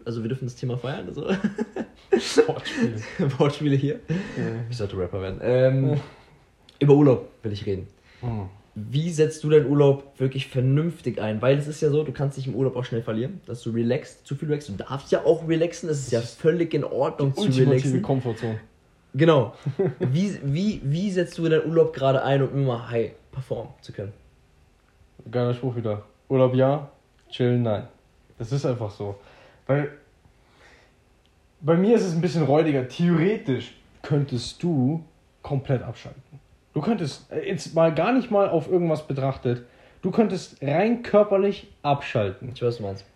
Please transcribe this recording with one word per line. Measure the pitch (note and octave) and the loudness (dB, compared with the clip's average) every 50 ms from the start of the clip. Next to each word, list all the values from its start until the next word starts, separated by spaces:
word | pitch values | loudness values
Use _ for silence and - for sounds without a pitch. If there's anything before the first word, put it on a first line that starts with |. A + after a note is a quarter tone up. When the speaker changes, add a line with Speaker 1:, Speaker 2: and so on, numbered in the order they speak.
| - | -10
Speaker 1:
Also | A#2+ A#2 A#2 A2 | -8 -6 -4 -4
wir | A2+ | -4
dürfen | C3 C3 C3+ | -4 -6 -8
das | A#2+ - | -10 -10
Thema | - C#3+ B2 A#2+ | -8 -6 -6 -6
feiern, | B2+ - C3 D3+ G3+ F#3 | -4 -6 -6 -8 -8 -8
also. | - - - - | -10 -10 -8 -6
<laughs> | - F#3+ F#3+ - - - - - - - - - - - - - - G4 - - - - - A4+ - | -4 -4 -2 -4 -4 -4 -4 -8 -8 -8 -10 -10 -12 -14 -14 -4 0 0 0 0 2 4 4 4 4
Speaker 2:
Wortspiele. | - - - - D#4 C#4+ A#3 A#2+ A2 G#2+ G#2+ - - - E3+ C#3 - - | 2 -6 -6 -8 -4 -2 -2 -2 -2 -4 -10 -10 -4 -2 -2 0 2 2
Speaker 1:
Wortspiele | D3+ C#3+ - - D3+ D3 C#3 | 2 2 2 0 0 2 2
hier. | C3+ C#3 C#3 D3+ - - - | 2 2 0 -2 -4 -6 -6
Speaker 2:
Ja. | D#3+ F#3+ G#3 - - C3 A#2 A2+ A2+ A#2 A#2+ A2+ | -4 -4 -4 -6 -6 -6 -4 -4 -4 -6 -8 -8
Speaker 1:
Ich | B2 | -6
sollte | - G2+ F#2+ G2 F#2+ | -6 -6 -4 -4 -4
Rapper | F2+ F2 - F#2+ F#2+ | -4 -4 -4 -6 -6
werden. | F#2+ F#2+ F#2 | -6 -6 -4
Ähm, | - A#2 B2+ B2+ C3 C3 C3 C3+ C3+ C#3+ | 0 2 4 4 4 4 4 4 2 2
Speaker 2:
Ja. | D3 C#3 - - - - - _ _ _ _ _ _ _ _ _ - - | 0 0 -2 -6 -16 -20 -20 _ _ _ _ _ _ _ _ _ -4 2
Speaker 1:
über | C#3+ D3 C#3 | 6 6 8
Urlaub | D3 D3 C#3 A#2+ - - - - _ - | 8 8 6 6 4 0 -10 -16 _ -8
will | G#2+ G2+ | -8 -8
ich | - - | -6 -6
reden. | G#2 F#2+ F#2 F#2+ - - _ _ _ _ - B2 | -6 -6 -6 -6 -12 -18 _ _ _ _ -12 -8
Speaker 2:
Hm. | B2 A2+ G#2 F#2+ F#2 G2+ - _ _ - | -8 -6 -6 -8 -10 -14 -18 _ _ -14
Speaker 1:
Wie | G#2+ G#2 A2 B2 D3 E3 F3 | -12 -10 -4 -4 -2 -2 -2
setzt | E3 D3 D#3 C#3+ - - - | 0 2 0 0 0 -4 0
du | D3+ | 6
deinen | D#3 D3+ C3 | 6 6 6
Urlaub | B2+ D3 C#3+ C#3+ C#3 C#3 C#3 - - - - | 6 4 6 6 6 4 2 -2 -12 -6 -4
wirklich | C3 C3+ C3+ C3+ - - | -2 -2 -2 -4 -8 -4
vernünftig | - C3 B2+ C3 C3+ D3+ D#3+ E3+ D#3+ - - B2 G#2 - | -2 0 2 2 2 2 2 0 -4 -6 -6 -6 -6 -4
ein? | G#2 G#2+ G#2+ G#2+ | -4 -4 -4 0
Weil | B2 C3 C#3+ D3 | 2 2 2 2
es | C#3+ D3+ | 0 -4
ist | D#3 - | -4 -2
ja | D#3+ D3 | 0 0
so, | C#3 D3+ D#3 | 2 0 -2
du | C3+ | -2
kannst | A#2 - C3+ C#3 - C#3 | -4 -4 -4 -4 -4 -6
dich | C3 C3 | -8 -6
im | F#2+ | -2
Urlaub | A#2+ C3+ B2+ - | -2 -2 -2 -2
auch | B2+ B2 | -4 -6
schnell | - A#2+ A#2 A#2 | -4 -6 -6 -4
verlieren, | A#2 A2 A2 B2+ E3+ G3 E3 - | -4 -4 -4 -4 -6 -8 -12 -14
dass | - A#2 - - | -14 -14 -10 -8
du | A#2 | -6
relaxst, | A2+ A#2 A#2 A#2 B2 A#2 - - - _ _ | -2 -2 0 0 0 -2 -4 -10 -20 _ _
zu | - C#3 | -10 -10
viel | - D#3+ D3 | -6 -4 -4
relaxst. | D3 C#3+ - - | -4 -4 -4 -8
Du | G2 | -10
darfst | F#2 - - C3 C#3 - - F#3+ | -10 -10 -8 -10 -8 -4 0 0
ja | F3 - | 0 4
auch | - E3 D#3 D#3+ | 4 2 2 2
relaxen, | D#3+ E3 D#3+ E3+ F3 - - - E3 | 0 0 0 0 -2 -4 -6 -6 -4
es | D3+ C#3 | -4 -4
ist | B2+ - | -4 -2
ja | A#2+ A#2 | -2 -2
Speaker 2:
Das | A#2 - - | -2 -4 -8
ist | - | -2
Speaker 1:
völlig | - D#3+ E3 F3 E3 E3 - | 0 2 2 2 0 -2 -2
in | C#3+ - | -4 -4
Ordnung | - - A#2 C#3 D#3+ - - C#3+ C#3 | -2 -2 -2 -2 -2 -2 -2 -2 0
Speaker 2:
die | C3+ | 0
Speaker 1:
zu | G3 G#3 | 0 0
Speaker 2:
ultimative | E3 B2+ B2+ B2+ B2+ | 2 4 4 6 6
Speaker 1:
relaxen. | C3 C3 C3+ C#3 B2+ F3+ G#3 | 4 4 2 2 0 0 0
Speaker 2:
Komfortzone. | - C3+ C3 B2 A#2+ G#2+ - A#2+ A2+ G#2+ G#2 - - _ _ _ _ _ _ _ _ - | 0 -2 -2 -2 -4 -4 -4 -4 -6 -6 -6 -10 -14 _ _ _ _ _ _ _ _ 0
Speaker 1:
Genau. | C3+ E3 E3 D#3 C3+ A2 G#2+ - - - C#3 - - | 2 4 6 6 6 4 0 -4 -8 -8 -6 -2 -2
Speaker 2:
<laughs> | G3 D#3+ - - | -2 -2 -2 -2
Speaker 1:
Wie, | - B2+ C3 E3+ G3+ G3+ E3 - - | -2 0 0 0 0 -2 -4 -4 -4
wie, | C#3 C#3 E3+ G3+ G#3+ G3 - - | -4 -2 0 0 -2 -2 -4 -4
wie | C#3 D3+ F3 G3+ G#3 | -2 -2 -2 -2 -2
setzt | F3+ F#3 E3+ E3+ - F3 | 0 -2 -2 -2 -4 -4
du | E3 D#3+ | 0 2
deinen | D#3 D3+ - | 2 2 2
Urlaub | D#3 E3 E3 D#3 D#3 - | 2 4 4 4 4 2
gerade | - C3+ C3+ C3+ C3 - | 0 2 2 2 2 2
ein, | C3 C#3 C#3 C3+ | 2 2 2 2
um | A2+ C3 | 0 0
immer | C#3 C#3 C3 A#2 A#2 A#2 A2+ | 0 0 0 -2 -4 -4 -4
high | A#2 A#2 A2 - - - _ _ - | -2 -2 -2 -2 -6 -14 _ _ -14
performen | C3+ C3 - A2 A#2 G#2+ - - _ | -12 -8 -8 -8 -8 -10 -12 -16 _
zu | - - | -20 -18
können? | - - G2+ G#2 - - - _ _ _ _ _ _ _ _ _ _ _ _ _ _ _ _ _ _ - - A2+ | -12 -12 -12 -12 -12 -16 -20 _ _ _ _ _ _ _ _ _ _ _ _ _ _ _ _ _ _ -20 -12 -6
Speaker 2:
Geiler | A#2 B2 B2 A#2+ B2 | -2 -2 0 0 -2
Spruch | B2 - B2+ A2+ | -2 -4 -4 -4
wieder. | A#2+ A2 A2 G#2 G2+ - - _ _ _ - | -4 -4 -4 -4 -6 -8 -14 _ _ _ 0
Urlaub | C3+ C3 C3 B2+ B2+ | 4 4 4 4 6
ja, | B2+ C3 C3+ C#3+ D#3 D3 - - _ _ _ _ _ _ - | 4 4 4 2 0 -4 -10 -18 _ _ _ _ _ _ -12
chillen | - - B2+ B2 B2 A#2+ A#2+ | -4 0 2 2 2 2 2
nein. | A2+ G#2 G2+ B2+ - - _ _ _ _ _ _ _ - | 0 0 -2 -4 -10 -18 _ _ _ _ _ _ _ -14
Das | - A#2 G#2+ C#3 | -12 -8 -4 -4
ist | C#3 D#3+ | -2 -2
einfach | C#3 A#2+ A2+ A2 G2+ | -2 -2 -2 -4 -8
so. | - - G#2 G2+ G2 - - - - - - - _ _ _ | -8 -8 -8 -10 -10 -12 -16 -20 -20 -20 -20 -20 _ _ _
Weil | - C3+ D3 D3+ - - - _ _ _ _ _ _ _ _ _ _ _ _ - - _ _ _ _ _ _ _ _ _ _ _ _ _ _ _ _ _ _ D3+ | -2 -2 0 -2 -4 -8 -14 _ _ _ _ _ _ _ _ _ _ _ _ -20 -20 _ _ _ _ _ _ _ _ _ _ _ _ _ _ _ _ _ _ 0
bei | D3 E3+ | 2 4
mir | F3 F#3+ A3 A#3 | 4 6 6 4
ist | G#3 F#3+ | 4 4
es | F#3 D#3+ | 2 0
ein | E3 | 0
bisschen | E3+ F3 - E3+ D3+ | 0 0 0 0 2
räudiger. | B2+ C#3+ D#3 E3 D#3 C#3+ C3 B2+ | 4 4 4 4 4 2 0 -2
Theoretisch | C3 - - F3 F3 E3+ D#3 E3 G3+ A3 A3 - C#3 B2+ A#2+ - - - _ _ _ _ _ - | -2 -2 0 2 2 4 4 4 2 0 0 -2 -2 -2 -2 -4 -8 -16 _ _ _ _ _ -6
könntest | - D#3 C#3+ C#3 C#3+ C3 A#2 - - - - - | -2 0 0 0 -2 -4 -6 -6 -8 -10 -6 -4
du | F3 D#3+ C3+ B2 C3+ D#3+ E3 D#3+ - _ _ _ _ _ _ - | -2 0 2 2 2 0 -2 -6 -12 _ _ _ _ _ _ -8
komplett | - C#3+ C3 - - C3+ A#2 - | -6 -6 -4 -2 -2 -4 -4 -4
abschalten. | B2 A2+ - - B2 - C3+ - _ D3 C#3 _ _ _ _ _ _ - | -6 -12 -14 -14 -18 -18 -20 -20 _ -20 -20 _ _ _ _ _ _ -6
Du | D#3 D3 | -4 -2
könntest, | G#3+ A#3 F3+ E3 C3+ - - - - - | 0 -2 -2 -2 -6 -8 -10 -14 -10 -8
äh, | D#3 - - | -6 -4 -4
jetzt | - - - - - | -6 -6 -6 -2 2
mal | E3 E3 E3 D3+ | 4 4 4 4
gar | D#3 E3+ A3+ B3+ | 2 0 2 2
nicht | C4 - - | 0 0 2
mal | G#3 G3+ G3 - | 2 2 2 4
auf | E3 D#3+ C#3+ - | 2 0 0 2
irgendwas | F#3 F3 F3 E3 D#3 D3 - | 0 2 2 2 0 -2 -4
betrachtet, | - C#3 C3+ C3 C#3 C3+ - - B2 B2 B2 - - _ _ - - _ _ - | -6 -4 -2 -2 -2 -2 -2 -2 -2 -2 -2 -6 -14 _ _ -20 -20 _ _ -4
du | G3 | -2
könntest | - A3 G#3+ F#3+ F#3 E3+ - - - - C#3+ | 2 2 2 2 2 -4 -8 -10 -14 -8 -4
rein | C#3 D3 E3+ G#3 A3+ A#3+ A#3 - | -2 0 2 2 2 0 -2 -2
körperlich | - - G#3 G#3 G3+ G3 F#3+ G3 G3+ G3 - - - - _ - | 2 4 4 6 6 4 2 2 2 0 -4 -8 -20 -14 _ 0
abschalten. | C#3+ C#3+ C#3 - - - A#2+ G2+ F#2+ F#2+ - B2 A#2+ A2+ | 0 0 0 -2 -4 -2 -2 -2 -2 -4 -8 -12 -12 -8
Speaker 1:
Ich | - | -4
weiß, | B2 A#2+ | -2 -2
was | A#2 | -2
du | - G#2+ | -2 -6
meinst. | G2 G2 G2 - _ _ | -8 -8 -10 -14 _ _